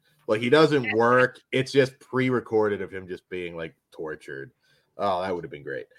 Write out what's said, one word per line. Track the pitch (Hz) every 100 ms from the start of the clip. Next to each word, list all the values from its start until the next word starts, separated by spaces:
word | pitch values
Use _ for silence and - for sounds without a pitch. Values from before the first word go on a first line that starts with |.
| _ _ -
Like, | 107
he | 120
doesn't | 147 156 147 117 107
work. | 117 127 127 - _
It's | 127 131
just | 139 131 -
pre-recorded | _ 127 127 123 110 110 107 98
of | 92
him | 95 92
just | 90 -
being, | 92 87 85
like, | 82 - _
tortured. | - 80 76 - 67 67 _ _ _ _ -
Oh, | 101 90
that | 95 90
would |
have | 80
been | 73
great. | 71 65 -